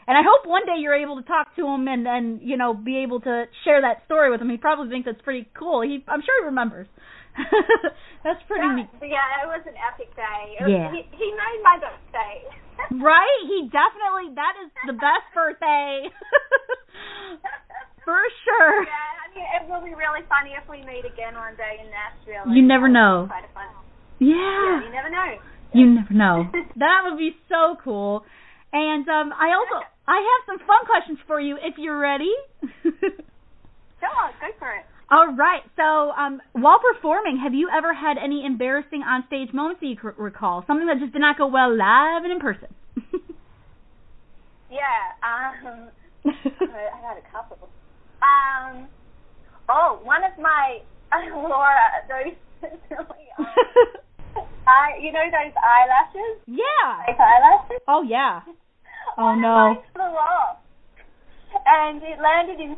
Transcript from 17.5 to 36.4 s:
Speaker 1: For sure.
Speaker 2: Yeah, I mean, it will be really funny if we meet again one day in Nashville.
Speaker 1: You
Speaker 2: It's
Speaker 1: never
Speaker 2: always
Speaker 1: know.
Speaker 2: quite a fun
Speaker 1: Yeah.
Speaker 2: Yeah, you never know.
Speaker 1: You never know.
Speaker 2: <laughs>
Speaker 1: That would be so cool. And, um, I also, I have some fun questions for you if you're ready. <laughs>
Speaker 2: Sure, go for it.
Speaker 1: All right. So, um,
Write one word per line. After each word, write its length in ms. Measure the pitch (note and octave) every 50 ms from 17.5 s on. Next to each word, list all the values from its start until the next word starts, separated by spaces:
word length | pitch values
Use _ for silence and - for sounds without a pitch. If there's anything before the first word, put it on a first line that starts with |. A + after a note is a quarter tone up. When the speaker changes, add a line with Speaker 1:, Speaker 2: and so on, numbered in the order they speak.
| - - - - - - - - _ _ -
Speaker 1:
For 140 | E4 E4+ F#4+ G#4 A#4 - -
sure. 400 | - B4 A4 A#4 D#4+ D#4 G#4 G#4
Speaker 2:
Yeah, 80 | F4+ D#4 D4+ D4 D4+ D4+ E4 E4+
I 40 | D#4 F#4+ -
mean, 100 | F#4+ F4 D4+ F4
it 80 | F4+ D#4+ F4+
will 140 | F4+ F4 E4+
be 80 | F4 D#4+
really 300 | D4+ D#4 D4+ D4+ D4+ E4
funny 280 | - C#4+ C#4+ C#4+ C#4 C#4 D4
if 80 | D4 D#4
we 140 | D4 C#4
meet 220 | C4 C4 B3+ B3 A#3+
again 280 | A#3+ - A3+ A#3 A3+ A#3 A#3
one 160 | A3+ A3+ A3
day 240 | A3+ A3 G#3+ G#3+ A3
in 80 | A3 G#3+ G#3
Nashville. 560 | G#3 G#3 A3+ - - - A3 G#3 G3+ G3 B3
Speaker 1:
You 140 | A#3 C4 B3+
Speaker 2:
It's 40 | B3+
Speaker 1:
never 180 | C4 B3+ C4 C4
Speaker 2:
always 80 | B3 A#3+
Speaker 1:
know. 160 | A3 G3 F#3 F3 F#3 G3
Speaker 2:
quite 140 | - F3+ -
a 60 | - -
fun 140 | - - - - - - - - - - - - -
Speaker 1:
Yeah. 160 | C4 C#4+ D#4+
Speaker 2:
Yeah, 480 | F4 F#4+ G4 G4 G4 G4 F#4+ F4 C#4
you 80 | A3 A3+
never 200 | A#3+ C4 C#4 D#4+
know. 200 | E4+ F4+ F#4 D4+ A3 - - - - - - - -
Speaker 1:
You 120 | A#3+ B3+ A#3+ A#3+
never 200 | A3+ G3+ - G3+
know. 220 | G#3+ G#3 F#3 F3 E3+ F3 F3+ - F4
Speaker 2:
<laughs> 140 | - - - A#3
Speaker 1:
That 200 | C#4+ D#4+ F4+ F#4+ F#4
would 120 | F4+ D#4 D#4
be 180 | D#4+ D#4+ E4 - _ -
so 280 | E4+ E4 D#4+ E4 E4+ E4+ -
cool. 400 | C4+ G#3 G3+ G3+ G3+ G#3 G#3 - - - - - - - _ _ _
And, 340 | - D4 D#4 D4+ D4+ D4 C4 E4
um, 220 | D#4 D4+ D4+ D4
I 240 | - - D#4+ E4 F4+
also, 300 | G4 A#4 - G4 - - - _ _ _ -
I 100 | E4+ G#4
have 220 | G4 A4+ B4+ B4+ B4+
some 120 | G4+ G4 - -
fun 160 | - G4+ A#4+ A#4+ A4
questions 280 | A4 E4+ E4+ E4 D4+ - -
for 120 | - D#4 D4
you 160 | C#4+ C#4+ C#4+ C#4+
if 120 | D#4 D#4 D4 D4+
you're 200 | D4+ D#4 D4 D4
ready. 340 | C#4+ C#4+ C#4 C4+ D4+ F#4+ A4+ C#5 C#5 - _ _ D4+ - - -
<laughs> 320 | - E4 D#4 - G4 F#4+ - - - - _ _ _ _ - - - - - - - - _ _
Speaker 2:
Sure, 320 | - - - B4 - C4+ - -
go 60 | D4 G4 - -
for 100 | D4 B3
it. 160 | G#3 F#3+ - _ _ - - -
Speaker 1:
All 240 | C#4 D#4+ E4 D#4 C4
right. 280 | B3+ D4 F4 F4+ C#4 - - _
So, 80 | - D#4 D#4 D#4 D#4 D4 D4 -
um, 260 | - C#4+ C#4 C4+ C4